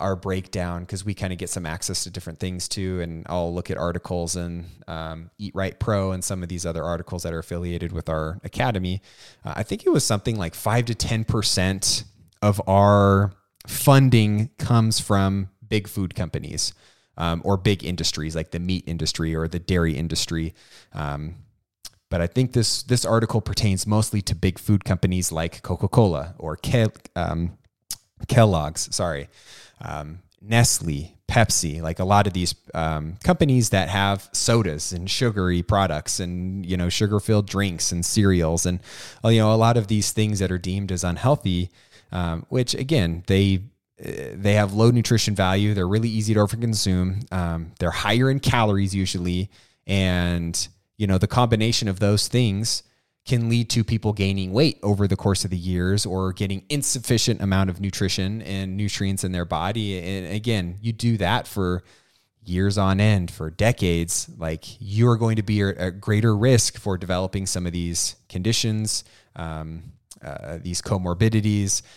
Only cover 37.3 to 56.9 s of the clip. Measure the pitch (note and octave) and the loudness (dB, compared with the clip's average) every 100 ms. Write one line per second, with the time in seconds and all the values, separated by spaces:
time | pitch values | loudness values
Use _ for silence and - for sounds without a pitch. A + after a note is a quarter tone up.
37.3 | G#2 G2 G2 G2+ E2 - F2 F2 A2 G2+ | 0 2 0 -2 -2 -4 -2 0 4 4
38.3 | F2+ D#2+ E2+ F2+ F2+ - - - - A2+ | 4 2 0 0 -2 -6 -18 -18 -2 2
39.3 | A2+ G#2+ A2 A2+ A#2 G2+ G#2+ - - G#2+ | 4 6 4 4 4 2 0 0 0 0
40.3 | G2 F#2 F2+ F2 G2 F#2+ F2+ F2 E2+ C3 | 0 -2 -2 -2 -4 -4 -2 -2 0 2
41.3 | D3 F#2+ F2 F2+ _ _ - - F2+ E2+ | 2 2 0 -2 _ _ -20 -10 -4 -4
42.3 | E2 - C3 B2 - C3 D3+ E2+ E2 - | -4 -4 -2 -2 -2 0 2 2 -2 2
43.3 | F#2+ G2 F#2+ G#2+ _ _ _ - - C2+ | 4 6 2 -2 _ _ _ -12 -10 -10
44.3 | D#2 G2+ G#2 G2+ G#2 A#2 A#2+ - A2+ - | -4 2 4 2 4 4 4 2 2 2
45.3 | G2+ F#2 G2 G#2 G2+ F2+ G#2+ A#2 A2 G#2+ | 0 2 2 2 2 2 2 0 0 2
46.3 | G#2 G2+ A2+ A#2 G#2+ G2 F2+ F#2 G2 - | 4 2 2 -2 0 2 2 2 -2 -4
47.3 | F#2 E2+ E2 E2 - E2+ - G#2 A#2 C3 | -4 -2 -4 -8 -4 -2 0 2 2 2
48.3 | C3+ - B2 G#2+ G2 G2 G2 F#2 F#2 F2+ | 2 2 2 4 2 2 0 -2 -2 -2
49.3 | F2+ F#2+ _ _ _ - G2 F#2 F2+ F2 | -2 -4 _ _ _ -2 0 2 2 0
50.3 | E2+ E2+ - - _ _ - G2+ F#2 - | 0 -2 -4 -6 _ _ -4 2 2 2
51.3 | B2 A#2+ A2 A2+ - A2 F#2 G2+ G#2 - | 2 4 2 2 0 -2 0 2 2 2
52.3 | A#2+ A#2 G2 A2 - _ _ _ _ - | 2 2 0 -2 -4 _ _ _ _ -2
53.3 | B2 A2+ A#2 A#2 A#2 A2 A2 A2 G2+ G2 | 0 2 0 2 0 0 0 0 0 0
54.3 | G2 F#2 G#2 D#3 - G2+ G2 G2 F#2+ G#2 | 0 0 2 2 2 0 2 2 2 0
55.3 | F#2+ F2+ F2+ F2+ F2+ F2+ G2+ G2+ F#2 F#2+ | 0 -2 -4 -2 0 2 0 0 -2 -4
56.3 | F#2 G2 G2 - D3 - | -2 -4 -4 -4 -4 -2